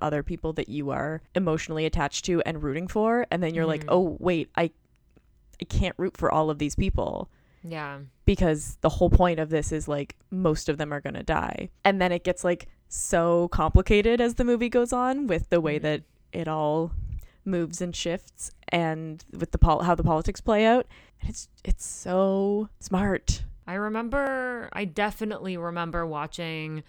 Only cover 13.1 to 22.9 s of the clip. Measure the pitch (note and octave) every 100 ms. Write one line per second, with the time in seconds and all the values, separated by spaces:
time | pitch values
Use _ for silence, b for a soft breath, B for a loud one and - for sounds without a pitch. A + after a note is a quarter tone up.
13.1 | F3 E3+ E3+ F3 - D#3 F#3 - G#3 A3
14.1 | A#3+ A#3+ A#3 A#3+ A#3 A#3+ A#3+ A#3+ B3 B3+
15.1 | C4+ C4 E3+ - E3+ D#3 D3+ D3+ D3 -
16.1 | _ _ - D#3 D#3 D3+ D#3 E3 - B
17.1 | B B B G3 F3+ E3 E3+ F3+ E3+ E3+
18.1 | F#3 - - - - - E3+ D#3+ D#3+ D#3+
19.1 | D#3 - - E3+ - E3+ D#3 F3 E3+ E3+
20.1 | D#3 G3 - - G#3 A3 B3 - B B
21.1 | _ - - - _ - - - - F#3
22.1 | F#3 G3 G3 G3 G#3 G#3+ - -